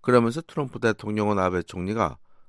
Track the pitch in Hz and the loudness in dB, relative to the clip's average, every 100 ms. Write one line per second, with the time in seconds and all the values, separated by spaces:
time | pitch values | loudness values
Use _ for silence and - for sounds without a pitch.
0 | - 123 117 147 - 156 135 113 113 104 | 2 4 4 -2 -6 -6 -6 -2 -2 0
1 | 107 107 104 101 92 90 - 90 92 110 | -4 -2 0 2 2 0 -4 -6 -4 -2
2 | 85 62 - - | -2 -4 -16 -20